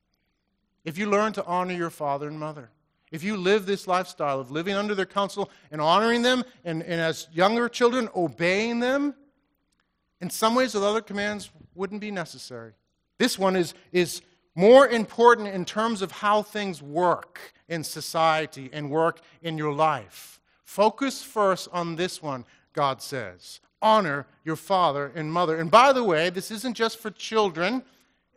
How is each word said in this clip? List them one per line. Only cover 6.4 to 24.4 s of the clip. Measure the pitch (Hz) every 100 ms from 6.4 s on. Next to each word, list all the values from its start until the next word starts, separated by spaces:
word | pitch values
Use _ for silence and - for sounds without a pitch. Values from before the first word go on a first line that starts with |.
| 233 _
and, | 175 160
and | 180 170
as | 160 156 -
younger | 165 190 233 233
children, | - 240 254 220 185
obeying | 165 117 175 196 226 233
them, | 247 277 285 - _ _ _ _ _ _ _ _ _ -
in | 180
some | - 220
ways | 240 254
the | 202
other | 202 220
commands | 214 202 208 208 - _ -
wouldn't | 175 190 208
be | 214
necessary. | 196 151 131 - 120 113 _ _ _ _ -
This | 240 -
one | 190 185
is, | 165 - -
is | 180 165 - _ _ _
more | 165 202 262 262
important | 233 208 - 240 233 208
in | 190 170
terms | 214 226 208
of | 185
how | - 208 214
things | 202 208 196 147
work | 143 151 175 135 - - - _ -
in | 165
society | - 156 - 165 160 156 151 139 131
and | 151 143
work | 156 165 - _ _
in | 165 160
your | 151
life. | 143 156 131 98 - - - _ _
Focus | - - 214 214 277 -
first | - 220 196 180 -
on | 175 170 165
this | 180 -
one, | 151 127 113 _ _
God | 151 139 131
says. | - 135 98 90 - - _ -
Honor | 220 220 175 143 - _